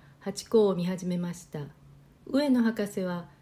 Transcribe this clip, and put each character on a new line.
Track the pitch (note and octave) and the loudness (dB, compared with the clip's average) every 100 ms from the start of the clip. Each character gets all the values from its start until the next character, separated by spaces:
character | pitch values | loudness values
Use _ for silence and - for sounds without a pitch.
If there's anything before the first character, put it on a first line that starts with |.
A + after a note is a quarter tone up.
| - - | -18 -12
ハ | G3+ | -10
チ | G3 - | -10 2
公 | A3+ G3+ | 4 4
を | |
見 | F3 | 2
始 | F3 F#3 F3+ | -2 -4 -4
め | F3+ | -4
ま | F3 | -4
し | E3+ - | -8 -12
た。 | D3+ C#3 - - - - _ - | -12 -12 -14 -20 -20 -20 _ -2
上 | C4+ D4 | 0 4
野 | B3 | 4
博 | A3+ A3 G3+ | 2 0 -4
士 | - | -4
は | F#3 F3 E3+ - | -4 -4 -8 -16